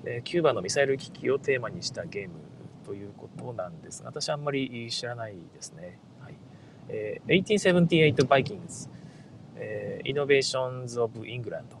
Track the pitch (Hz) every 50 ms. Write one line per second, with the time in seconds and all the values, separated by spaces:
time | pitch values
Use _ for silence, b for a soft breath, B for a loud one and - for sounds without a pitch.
0 | - - 120 120 123 - - 175 160 143 120 104 87 95 - 143 139 135 135 131
1 | - - - - - 123 135 139 - 143 135 123 117 107 - - - - - 101
2 | 87 85 95 101 98 90 82 78 76 - - - - - - - - 104 101 98
3 | 101 101 101 - - 107 - - 123 123 117 110 104 87 82 80 - 92 - -
4 | - 117 - 151 147 - 151 147 147 147 139 135 135 127 123 117 117 117 113 -
5 | - 120 120 117 113 110 101 90 82 - - - - - 80 80 87 87 90 -
6 | - - - - - - - - - B B B B B B B B - - 107
7 | 107 107 - - - - 151 190 185 - 214 202 - 190 175 180 175 165 170 160
8 | 156 151 - - 139 123 139 135 135 - 104 90 - - - - - - B B
9 | B B B B B B B - - - - - 110 107 107 104 104 101 98 -
10 | - 127 135 147 143 135 143 139 131 - - 131 131 127 127 127 127 120 117 120
11 | 117 110 110 113 110 - 120 123 117 98 82 78 69 - - -